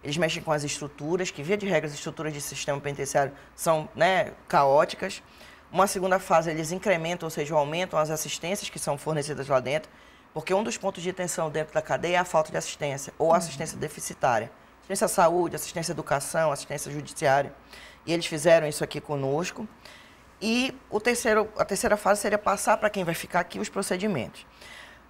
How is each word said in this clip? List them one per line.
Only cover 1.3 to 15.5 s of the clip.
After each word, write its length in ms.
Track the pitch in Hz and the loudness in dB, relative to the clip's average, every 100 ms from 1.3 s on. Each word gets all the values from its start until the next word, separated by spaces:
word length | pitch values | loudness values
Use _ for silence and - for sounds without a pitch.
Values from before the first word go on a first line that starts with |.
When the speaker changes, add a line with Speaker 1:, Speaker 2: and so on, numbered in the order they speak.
Speaker 1:
que 100 | - | -6
via 140 | 147 208 | -2 -2
de 100 | 202 | 2
regra 220 | 165 151 | 0 0
as 60 | |
estruturas 400 | 143 - 143 156 | -8 -10 -6 -6
de 80 | 147 | -6
sistema 360 | 143 139 - 143 | -8 -8 -4 -4
penitenciário 520 | 143 143 135 151 139 - - - | -4 -6 0 2 0 -4 -20 -6
são, 320 | 170 160 156 - | 0 0 0 2
né, 380 | 170 185 151 - - | 4 4 0 -4 0
caóticas. 760 | 170 139 139 185 - 190 - - - - - - | 4 6 6 4 0 -8 -8 -16 -20 -20 -20 -6
Uma 160 | 170 190 | 2 2
segunda 320 | 196 185 185 | 2 2 2
fase, 320 | 190 165 165 | 4 2 4
eles 220 | 156 156 | -2 -4
incrementam, 520 | 185 196 170 165 175 165 | -2 2 2 0 -4 -4
ou 60 | |
seja, 240 | 156 147 160 | -4 0 2
aumentam 420 | 143 160 180 165 | 2 0 0 2
as 120 | 151 | 2
assistências 600 | 156 151 - 165 202 - | 0 -4 -6 -4 -4 -6
que 80 | - | -6
são 200 | - 139 | -4 -4
fornecidas 500 | - 156 147 139 135 | -2 -2 -2 -6 0
lá 140 | 135 | 0
dentro, 280 | 123 151 - - - - - | 2 -2 -4 -20 -20 -20 -14
porque 200 | 160 156 | -12 -2
um 80 | 190 | 0
dos 160 | 226 220 | 0 -4
pontos 240 | 196 190 | -6 -4
de 120 | 175 | -6
tensão 360 | 180 180 - 160 | -4 -4 -2 -2
dentro 240 | 147 156 | -2 -2
da 80 | 156 | -2
cadeia 360 | 151 139 175 175 | 0 -2 2 2
é 20 | |
a 60 | 180 | 2
falta 260 | 165 156 | 2 0
de 60 | 165 | -4
assistência, 560 | 160 - 147 139 - - | -6 -6 -4 -4 -8 -2
ou 120 | 165 | 4
Speaker 2:
Uhum. 40 | |
Speaker 1:
assistência 440 | 170 170 139 160 123 | 4 2 -6 -8 -6
deficitária. 760 | 151 - - 165 139 117 117 - - - | -8 -8 -12 -2 2 2 -2 -12 -20 -20
Assistência 260 | - 196 196 | -8 -2 0
à 20 | |
saúde, 480 | - 170 175 165 | 4 4 4 0